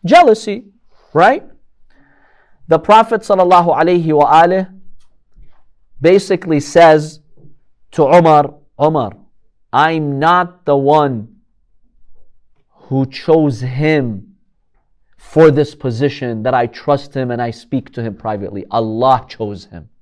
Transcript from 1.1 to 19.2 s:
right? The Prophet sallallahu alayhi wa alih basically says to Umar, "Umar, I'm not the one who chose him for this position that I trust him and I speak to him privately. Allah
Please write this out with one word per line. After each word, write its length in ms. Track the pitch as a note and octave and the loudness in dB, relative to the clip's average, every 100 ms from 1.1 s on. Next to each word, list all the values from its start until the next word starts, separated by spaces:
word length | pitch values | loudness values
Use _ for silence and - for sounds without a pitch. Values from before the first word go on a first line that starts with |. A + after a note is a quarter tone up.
right? 300 | D3+ F#3+ C#4 - - _ _ - _ _ _ _ _ _ _ - | 0 2 0 -8 -20 _ _ -20 _ _ _ _ _ _ _ -4
The 120 | D#3+ | -2
Prophet 420 | D#3+ G#3+ A3+ A3 | 4 2 4 -4
sallallahu 540 | - G3 F3+ F3+ E3+ D3 | -2 0 4 2 2 0
alayhi 380 | E3+ F3 D#3+ | 0 0 0
wa 280 | D3+ C#3+ D#3 | 0 4 4
alih 260 | E3+ F#3+ F#3 - - - - _ _ - - - - _ _ - | 4 0 -6 -14 -18 -18 -20 _ _ -20 -20 -20 -20 _ _ -2
basically 580 | D3+ F#3+ F#3+ F#3 E3 D3+ | 2 2 0 -6 -2 -4
says 640 | C#3+ E3+ E3 D#3 D3+ - _ - - - _ _ _ | 0 4 6 4 0 -16 _ -20 -20 -20 _ _ _
to 120 | - | -2
Umar, 520 | C#3 F3 E3 D3+ C#3 - _ - | 4 4 6 2 0 -8 _ -4
"Umar, 340 | D3 D#3 G#2+ - _ _ _ _ _ | -2 -2 -6 -10 _ _ _ _ _
I'm 480 | B2 D#3 D#3+ D3 C#3 | -2 0 -2 -4 -2
not 460 | D#3+ F3+ F3 _ - | 0 0 -2 _ -2
the 120 | C#3+ | 0
one 580 | C#3 D3+ C#3+ A#2 G#2+ _ _ _ _ _ _ _ - - - - _ _ _ _ _ | 2 0 0 -6 -12 _ _ _ _ _ _ _ -20 -20 -20 -20 _ _ _ _ _
who 180 | C3+ C3+ | -6 -4
chose 560 | - - D#3+ D3 A2+ | -8 0 0 0 -4
him 760 | B2+ B2+ D3+ D#3 B2 G2+ - _ _ _ _ _ _ _ _ _ | -10 -4 -2 -2 -2 -10 -16 _ _ _ _ _ _ _ _ _
for 320 | - D3+ D#3+ | -4 4 4
this 240 | C#3+ D3 | 4 -4
position 720 | - C3 A2+ C#3 - B2 A2+ | -6 -8 -4 -4 -4 -10 -6
that 100 | A#2 | -4
I 140 | B2+ A#2+ | -2 -4
trust 480 | - - C#3 - C3+ | -6 -4 -4 -4 -8
him 160 | B2+ | -8
and 100 | A#2+ | -6
I 100 | A#2+ | -8
speak 400 | A2+ _ C3+ B2+ | -10 _ -8 -8
to 80 | - | -10
him 140 | A2+ G2+ | -10 -10
privately. 500 | A2 G#2 G2 G2+ - | -10 -8 -10 -12 -6
Allah 560 | A#2 A2 A2+ B2+ B2+ | -6 -4 -2 0 0